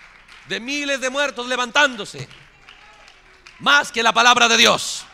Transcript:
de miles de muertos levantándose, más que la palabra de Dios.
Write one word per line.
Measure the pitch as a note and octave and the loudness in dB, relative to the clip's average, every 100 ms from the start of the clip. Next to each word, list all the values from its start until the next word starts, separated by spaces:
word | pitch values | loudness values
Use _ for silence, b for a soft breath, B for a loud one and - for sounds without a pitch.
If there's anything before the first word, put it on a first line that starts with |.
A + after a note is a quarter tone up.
| - - _ - - | -20 -20 _ -20 -10
de | G3 | -10
miles | A#3 D4 C#4+ C4+ | -6 -6 -4 -4
de | B3+ | -4
muertos | C4+ C#4+ A#3+ B3 | -2 -4 -4 -6
levantándose, | B3 B3 C#4+ C#4+ A3+ F#3+ C#3 G#2+ - - _ - - - - - - _ _ - - | -4 -2 0 0 -2 -12 -14 -16 -20 -20 _ -20 -20 -20 -20 -20 -20 _ _ -20 -6
más | A3+ C#4+ - | 0 0 0
que | A3+ | -2
la | A3+ | 0
palabra | A3+ A#3+ B3 A#3 | 4 4 4 4
de | A3+ | 4
Dios. | A3 F3+ - - - | 4 2 -4 -10 -14